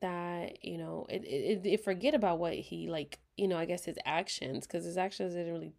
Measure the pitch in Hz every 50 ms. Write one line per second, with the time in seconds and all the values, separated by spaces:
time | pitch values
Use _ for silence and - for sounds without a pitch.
0 | - 180 175 175 175 175 175 175 - - - - - 180 175 165 165 160 165 165
1 | - - - 190 - - 131 143 117 160 214 185 185 202 190 220 - 202 185 180
2 | 208 285 302 262 208 185 170 165 175 170 160 - - - 175 165 165 165 165 156
3 | 143 143 - - _ _ - - 202 190 180 165 170 165 175 175 - 170 - -
4 | - 139 156 165 196 - - - - 131 - - - - - 170 170 170 170 185
5 | 185 196 - - 190 180 175 175 170 170 170 165 160 160 156